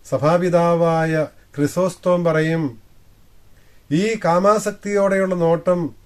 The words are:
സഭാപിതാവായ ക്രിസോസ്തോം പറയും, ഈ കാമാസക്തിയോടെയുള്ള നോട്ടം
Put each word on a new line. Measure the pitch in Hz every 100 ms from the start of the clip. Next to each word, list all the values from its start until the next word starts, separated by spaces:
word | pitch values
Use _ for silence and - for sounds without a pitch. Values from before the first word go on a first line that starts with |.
| -
സഭാപിതാവായ | 131 147 175 180 170 170 170 165 165 160 160 147 - -
ക്രിസോസ്തോം | - 147 175 185 - 185 175
പറയും, | 170 156 160 165 147 110 - - - _ - - - - - - _
ഈ | 151 214
കാമാസക്തിയോടെയുള്ള | 220 165 - 196 214 208 202 202 202 196 190 190
നോട്ടം | 175 165 165 185 175 156 -